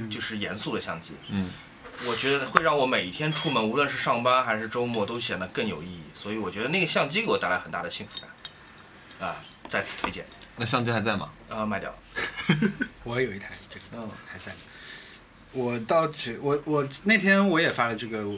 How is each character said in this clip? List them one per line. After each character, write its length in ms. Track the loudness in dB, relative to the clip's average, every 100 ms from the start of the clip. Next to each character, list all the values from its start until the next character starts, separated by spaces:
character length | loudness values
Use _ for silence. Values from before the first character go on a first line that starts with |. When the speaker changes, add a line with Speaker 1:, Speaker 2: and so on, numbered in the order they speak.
| -6
Speaker 1:
就 100 | -4
是 180 | -4 -4
严 180 | -4 -2
肃 180 | -2 -2
的 60 |
相 180 | -4 -6
机。 140 | -8 -14 -4
Speaker 2:
嗯。 200 | -2 -2 -6 -16 -18 -16 -6 0
Speaker 1:
我 80 | 2
觉 200 | 4 2
得 80 | 4
会 140 | 4
让 160 | 6 6
我 80 | 4
每 220 | 2 0
一 20 |
天 220 | -2 0
出 180 | 0 2
门， 160 | 2 4
无 120 | 2
论 120 | 2
是 80 | 2
上 240 | 2 2
班 220 | 4 4
还 160 | 4 0
是 80 | 0
周 180 | -2 0
末， 200 | 0 0
都 120 | 0
显 220 | -2 -2
得 80 | -2
更 180 | -2 -2
有 160 | -2
意 40 | -6
义。 160 | -10 -12
所 160 | -12 -6
以 80 | -4
我 140 | -4
觉 100 | -2
得 60 | -2
那 140 | 0
个 40 | 2
相 220 | 2 2
机 140 | 2
给 80 | 2
我 80 | 2
带 100 | 2
来 100 | 0
很 140 | -2
大 100 | -6
的 80 | -4
幸 160 | -6 -4
福 140 | -4
感。 1120 | -4 -12 -16 -16 -20 -20 -20 -20 -18 -10 -8
啊， 60 | -8 -12 -18 -4
再 120 | -2
次 140 | -2 -2
推 100 | -4
荐。 140 | -6 -10 -16 -16 -6
Speaker 2:
那 80 | 0
相 180 | 0
机 80 | 2
还 80 | 2
在 160 | 2 0
吗？ 140 | -4 -10 -10
Speaker 1:
啊， 160 | -4 -2
卖 140 | -2
掉 100 | -4
了。 60 | -10 -10 -6 -4 -2 2
Speaker 3:
<laughs> 480 | 4 2 0 -6 -8 -4
我 160 | -2
有 100 | -2
一 80 | -2
台， 120 | -10 -14 -14
这 60 | -16
个， 280 | -14 -12
Speaker 1:
嗯。 60 | -10 -12 -14
Speaker 3:
还 100 | -12
在。 140 | -10 -12 -14 -18 -16 -16 -18 -20 -20 -20 -10
我 260 | -4 -2 -2
到 260 | 2 4 4
去， 280 | 0 -6 -4
我， 200 | 0 0 2
我 200 | 0 2 0 4
那 120 | 6
天 300 | 8 6 8
我 100 | 6
也 140 | 4
发 160 | 4 2
了 80 | 0
这 100 | -4
个， 220 | -4 -2